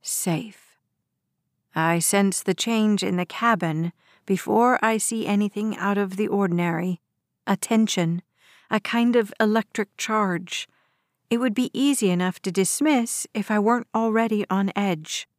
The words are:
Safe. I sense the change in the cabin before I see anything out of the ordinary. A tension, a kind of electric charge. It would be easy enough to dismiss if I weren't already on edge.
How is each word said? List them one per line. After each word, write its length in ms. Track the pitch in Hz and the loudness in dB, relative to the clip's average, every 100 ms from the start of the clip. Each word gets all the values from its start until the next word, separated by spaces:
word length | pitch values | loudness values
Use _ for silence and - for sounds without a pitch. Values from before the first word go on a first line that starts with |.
Safe. 580 | - - - 160 226 - _ _ _ _ _ _ _ _ _ _ _ | -6 -6 -2 -2 -4 -16 _ _ _ _ _ _ _ _ _ _ _
I 240 | - 160 170 | -2 0 2
sense 420 | 165 202 196 185 | 2 2 2 0
the 120 | - | -2
change 480 | 185 - 226 214 208 | -2 0 0 2 2
in 140 | 190 180 | 0 -2
the 100 | 175 | -4
cabin 640 | - 233 220 170 156 170 - _ _ - | -2 0 0 0 -2 -4 -6 _ _ -4
before 520 | 190 - - 240 254 | -4 2 2 4 2
I 140 | 220 220 | 0 0
see 280 | - 226 - | -2 -4 0
anything 500 | 202 208 202 214 - | 0 0 -2 -6 -4
out 220 | 196 202 | -2 0
of 180 | 202 190 | -2 -2
the 120 | 214 | -2
ordinary. 720 | 202 196 170 175 165 180 180 _ _ _ _ - | 2 2 2 0 -2 -2 -4 _ _ _ _ -2
A 100 | 196 | -2
tension, 640 | - 226 220 - 170 170 - _ _ _ _ | 2 2 2 2 0 -2 -6 _ _ _ _
a 100 | 214 | -4
kind 360 | 208 226 233 240 | -2 0 2 2
of 160 | 208 - | 0 0
electric 560 | 220 214 214 - 202 - | 2 2 0 -6 -6 -6
charge. 720 | - 220 202 170 180 - - _ _ _ _ _ _ | -4 0 0 -2 -4 -10 -10 _ _ _ _ _ _
It 80 | 233 | 0
would 160 | 254 | 0
be 160 | 208 247 | 0 -2
easy 380 | - 277 277 202 | 0 0 2 2
enough 300 | 180 185 185 | 2 0 -2
to 100 | - | -4
dismiss 760 | 180 190 - 302 277 233 - - | 0 0 2 2 2 0 -6 -6
if 160 | - 196 | -6 -2
I 80 | 214 | 0
weren't 280 | 208 240 - | 2 0 -2
already 500 | 226 226 220 226 208 202 | -2 0 0 0 0 0
on 220 | 190 196 | 0 0
edge. 540 | - 202 165 156 - - | -2 -2 -2 -6 -10 -10